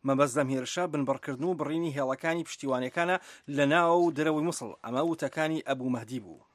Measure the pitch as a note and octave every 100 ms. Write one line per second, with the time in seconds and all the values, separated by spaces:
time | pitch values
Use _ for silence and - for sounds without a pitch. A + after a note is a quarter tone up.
0 | C#3 C3+ C#3+ C3 C3+ C3+ B2+ F3+ F3+ D3
1 | C3+ C3 D#3 C3 E3+ E3 C#3+ D#3+ E3+ C#3+
2 | C3 C3 E3 E3+ D#3 - C#3 B2+ B2+ E3+
3 | E3+ F#3 - - - C#3+ C#3 E3 E3+ F3
4 | E3+ C#3+ D#3 D3+ E3 E3 A#2 E2+ - B2
5 | E3+ D#3+ C#3 D#3+ D#3 D#3+ - C3+ B2+ B2
6 | A2+ B2+ F#2+ D2+ _